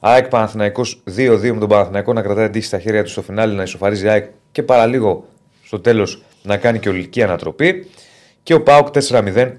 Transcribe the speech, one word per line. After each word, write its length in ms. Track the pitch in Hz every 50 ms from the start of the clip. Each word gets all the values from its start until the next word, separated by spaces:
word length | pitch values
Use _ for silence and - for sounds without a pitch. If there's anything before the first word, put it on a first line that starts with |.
αεκ 280 | - 107 123 131 123 120
Παναθηναϊκός 720 | 131 117 110 101 104 107 104 104 104 123 123 117 - - _
δύο 320 | 98 87 110 131 127 113 101
δύο 160 | 98 123 113
με 60 | 110
τον 80 | 107 104
Παναθηναϊκό 440 | 107 104 95 87 95 101 101 120
να 100 | 120 113
κρατάει 280 | 98 101 101 104 110 104
τύχη 140 | 98 113 104
στα 120 | - - 92
χέρια 240 | 85 110 107 107
του 80 | 101 104
στο 120 | - 101
φινάλι, 320 | - - 98 107 110 107 101
να 80 | 98
ισοφαρίζει 460 | 95 87 - - 95 101 107 98 95 107
αεκ 180 | 107 104 101 - - _ _ _
και 100 | - -
παραλίγο 600 | - - 127 120 113 117 127 131 110 101 85 - - - _ _ _ _ _ _ _
στο 160 | _ - 98
τέλος 420 | 85 120 117 110 98 87 - - _ _ _ _
να 140 | - 98 104
κάνει 220 | 101 - 120 113 107
και 100 | - 104
ολική 340 | 95 92 92 - - 120
ανατροπή. 640 | 110 95 87 82 - 80 - - 147 180 185 185 - - _ _ - _ _ _ _ _ _ _
Και 120 | _ - 165
ο 80 | 156
παοκ 280 | - 143 143 147 143 147
τέσσερα 320 | 143 143 139 - 123 117
μηδέν 360 | 104 101 92 113 127 127 -